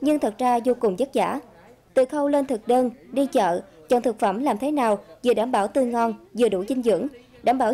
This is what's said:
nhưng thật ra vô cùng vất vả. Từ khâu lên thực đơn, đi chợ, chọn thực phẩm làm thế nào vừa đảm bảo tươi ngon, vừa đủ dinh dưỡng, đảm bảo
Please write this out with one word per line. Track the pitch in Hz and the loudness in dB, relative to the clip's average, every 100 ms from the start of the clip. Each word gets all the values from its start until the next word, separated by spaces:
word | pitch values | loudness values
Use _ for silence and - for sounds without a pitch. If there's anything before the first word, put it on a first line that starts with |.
nhưng | 277 302 | 0 0
thật | 240 208 | -2 -2
ra | 254 240 240 | 0 2 0
vô | 240 | 0
cùng | 220 185 | 0 -2
vất | 269 | -2
vả. | 240 180 277 - - - - _ | -2 -2 -4 -10 -20 -20 -20 _
Từ | - - | 0 0
khâu | 294 285 | 0 0
lên | 285 269 | 0 0
thực | 220 - | -4 0
đơn, | 247 247 240 - | 2 0 -4 -6
đi | 269 269 | -2 0
chợ, | 254 185 180 - - - | 2 0 -2 -6 -12 -2
chọn | 240 | 0
thực | 247 220 | 0 -2
phẩm | 214 196 | -2 0
làm | 302 208 | -2 -2
thế | 277 | -2
nào | 294 226 202 - - | 0 0 -2 -6 -4
vừa | 240 | 0
đảm | 220 240 | 0 0
bảo | 226 196 | 0 0
tươi | 285 247 | 0 0
ngon, | 233 233 214 - | 0 -2 -2 -8
vừa | 208 233 | 0 0
đủ | 190 180 | 0 -2
dinh | 262 | -2
dưỡng, | 226 175 269 - - - | 0 0 -2 -10 -20 -4
đảm | - 262 | 0 0
bảo | 226 | 0